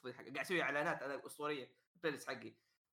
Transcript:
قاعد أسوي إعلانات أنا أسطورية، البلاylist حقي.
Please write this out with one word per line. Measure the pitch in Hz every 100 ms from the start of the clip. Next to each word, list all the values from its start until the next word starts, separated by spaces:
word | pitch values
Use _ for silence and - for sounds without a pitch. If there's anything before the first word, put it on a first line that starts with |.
قاعد | 127 123 123 135
أسوي | 127 180
إعلانات | 131 143 160 147
أنا | 135 135 -
أسطورية، | - 147 151 123 - _ _
البلاylist | 165 139 -
حقي. | 131 113 - _ _ _